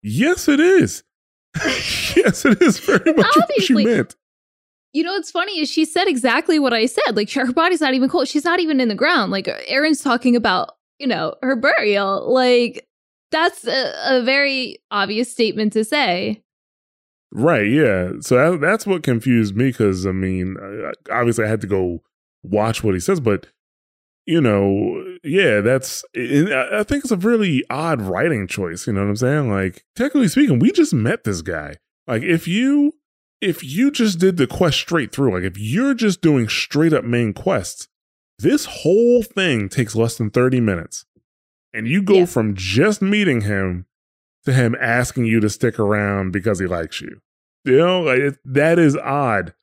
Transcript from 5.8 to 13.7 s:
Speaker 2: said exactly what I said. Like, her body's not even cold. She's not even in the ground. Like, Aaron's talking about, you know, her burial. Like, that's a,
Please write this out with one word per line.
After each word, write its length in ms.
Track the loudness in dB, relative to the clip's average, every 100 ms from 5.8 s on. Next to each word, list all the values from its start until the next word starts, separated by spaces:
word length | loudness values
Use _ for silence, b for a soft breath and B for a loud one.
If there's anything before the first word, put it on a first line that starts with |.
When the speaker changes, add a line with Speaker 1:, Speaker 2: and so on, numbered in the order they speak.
Speaker 2:
said 220 | 0 0 0
exactly 540 | 0 0 0 2 2
what 120 | 2
I 140 | 2 0
said. 300 | 0 0 0
Like, 140 | -2
her 200 | -2 -2
body's 280 | 2 2 2
not 140 | 0
even 140 | 2 2
cold. 200 | 0 0
She's 160 | -2
not 160 | 0 0
even 200 | 0 0
in 60 | 0
the 60 |
ground. 380 | 0 0 2 0
Like, 160 | -2 -4 -8 -4
Aaron's 340 | 0 0 0
talking 360 | 0 0 2 2
about, 400 | 2 0 -4 _ _ _
you 80 | -4
know, 260 | -2 -4 -4
her 140 | -4 0
burial. 760 | 0 2 2 0 0 -2 0
Like, 540 | 2 4 4 2 -6 _ _ _ _ _
that's 340 | -2 0 -2
a, 260 | -6